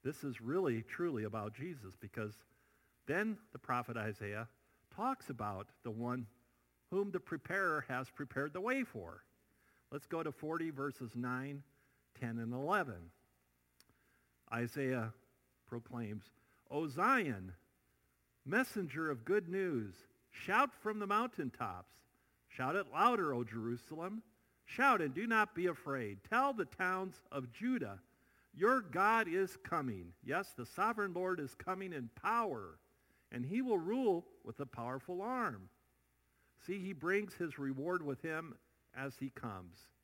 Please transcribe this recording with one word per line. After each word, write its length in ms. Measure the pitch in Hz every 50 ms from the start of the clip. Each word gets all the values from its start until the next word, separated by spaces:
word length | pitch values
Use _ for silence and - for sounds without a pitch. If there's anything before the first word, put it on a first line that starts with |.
This 220 | - 131 156 - -
is 160 | 139 120 107
really, 420 | 113 117 151 190 190 147 117 113
truly 420 | 110 - - - 170 175 143 110 110
about 300 | 104 104 110 104 107 107
Jesus, 400 | 117 143 180 170 131 107 95 92 -
because 320 | - 98 - 117 107 107 104 - - _ _ _ _ _ _ _ _ _ _ _ _
then 320 | - 147 185 214 220 214 - - _
the 60 | - 131
prophet 380 | - - 127 123 120 - 113
Isaiah 520 | 113 104 110 104 - 107 101 104 107 117 117 _ _ _ _ _ _ _ _ -
talks 360 | - 220 262 269 - - -
about 380 | 139 113 107 104 101 92 - - - _ _
the 60 | 120
one 360 | 107 113 120 120 123 127 117 104 _ _ _ _ _ _ _ _ _ _ _ _
whom 200 | 175 196 202 202
the 100 | 190 175
preparer 640 | - - 165 147 - - 175 196 196 175 156 147 135 -
has 200 | 131 127 131 -
prepared 420 | - - 147 123 - 139 143 147
the 80 | 143 185
way 220 | 190 240 262 269
for. 400 | 240 - - 110 87 82 - - _ _ _ _ _ _ _ _ _ _ _ _ _ _
Let's 140 | 139 147 -
go 160 | - 170 165
to 100 | 160 151
forty, 380 | 135 - - 151 160 165 165 160
verses 420 | 151 131 139 143 135 - 127 117 110
nine, 480 | 120 123 123 123 127 135 143 143 143 139 _ _ _ _ _ _ _ _ _ _ -
ten, 180 | 127 117 113 117
and 140 | 117 113
eleven. 580 | 120 127 139 160 196 202 170 131 101 87 85 82 _ _ _ _ _ _ _ _ _ _ _ _ _ _ - _ _ _ _ _ _ _ _ _ _ _ _ -
Isaiah 600 | 117 117 120 117 - 143 135 127 131 123 110 110 110 - _ _ _ _ _ _ _ _ _
proclaims, 580 | - 120 120 117 - - 120 117 104 107 104 - - _ _ _ _ _ _ _ _
"O 180 | 139 147 165 151
Zion, 640 | 123 151 190 240 269 254 196 143 113 95 92 92 90 - _ _ _ _ _ _ _ _ _ _ _ _ _ _ _ _ _
messenger 640 | 131 175 233 262 - - 214 185 143 123 156 165 156
of 160 | 143 117 113
good 240 | 139 196 208 185 165
news, 460 | 180 196 190 180 151 120 107 98 87 - - - _ _ _ _
shout 380 | - - - - 196 233 285 262 - -
from 160 | - 214 214 214
the 80 | 208
mountaintops. 880 | 196 202 214 240 247 - - 151 127 - - 120 101 87 92 - _ - - _ _ _ _ _ _ _ _ _ _
Shout 260 | - - 127 135 160
it 160 | 202 190 123
louder, 400 | 113 160 202 240 247 214 175 151
O 120 | 135 120 120
Jerusalem. 800 | 110 110 117 110 117 120 120 - - 156 160 170 190 214 226 - - _ _ _ _ _ _ _
Shout 360 | - - - 262 277 240 190
and 140 | 160 143 131
do 120 | 170 220
not 280 | 233 226 220 214 208 -
be 120 | 170 180
afraid. 520 | 175 165 - - 143 135 131 117 104 101 98 - -
Tell 240 | 214 240 269 277
the 120 | 269 220 170
towns 580 | - - - 185 180 185 185 190 190 - - _ -
of 220 | - 139 131 120
Judah, 480 | 120 - 208 247 262 226 143 101 98 98 - _ _ _ _ _ _ _ _ _
your 280 | - - 185 226 262 262
God 480 | 208 165 - 175 196 208 220 226 220 170
is 280 | 165 190 196 180 - -
coming. 500 | - - 180 160 139 127 104 92 87 87 87 _ -
Yes, 280 | 123 143 175 196 - -
the 100 | - 120
sovereign 460 | - - - 196 226 233 214 202 196
Lord 260 | 170 175 185 185 185 170
is 160 | 143 127 -
coming 380 | _ - 175 185 185 196 185
in 180 | 170 143 120 117 _ -
power, 580 | - 190 226 233 226 196 139 113 98 85 76 - _ _ _ _ _ _ _ _ _ _
and 140 | - 120 123
he 180 | 135 190 247
will 160 | 269 254 220 180
rule 480 | 160 180 226 262 262 220 180 170 175 - - - -
with 140 | 113 117 -
a 80 | 143
powerful 560 | 131 - 123 117 120 131 135 - - 180 180
arm. 460 | 196 233 254 254 233 180 117 98 92 92 _ _ _ _ _ _ _ _ _ _ _ _ _ _ _ _ _ _ -
See, 140 | - 190 202
he 120 | 180 190
brings 420 | 190 139 143 175 190 202 208 185 -
his 240 | - 175 160 131 -
reward 440 | 139 135 135 131 143 170 180 175 156
with 160 | 143 135 -
him 360 | - 160 160 160 170 156 - - _ _ _ _ _ _ -
as 160 | 127 135 139 131 -
he 120 | 135 135
comes. 460 | - - - 117 101 92 90 87 87 - - - _ _